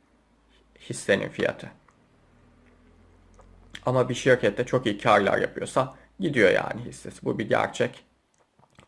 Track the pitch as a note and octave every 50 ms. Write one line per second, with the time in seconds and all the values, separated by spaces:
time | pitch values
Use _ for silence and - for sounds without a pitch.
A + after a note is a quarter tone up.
0 | _ _ _ _ _ _ _ _ _ _ _ _ _ _ _ _ - - C3 -
1 | - - G2+ G2 G2+ - - - G2 - - - - - - _ _ _ _ _
2 | _ _ _ _ _ _ _ _ _ _ _ _ _ _ _ _ _ _ _ _
3 | - _ _ _ _ _ _ - - - - - - - - - - B2+ B2+ C3
4 | B2 B2+ B2 - - C3+ B2+ A#2+ - G#2 G2 - B2 - - B2+ B2+ A2+ G#2 G2+
5 | - B2 G#2+ G#2 G2 - - G#2 G2 - - - F#2+ - - C#3 C3 C#3 - -
6 | - _ _ - F#3+ E3 - - G2+ F2+ - - - - - A2 A#2+ - C3 -
7 | - - - - - B2+ B2 - G#2+ G#2+ A#2 G#2+ G#2+ A2+ - - A#2+ B2 - -
8 | - _ _ _ _ _ _ _ _ _ _ _ _ _ _ - -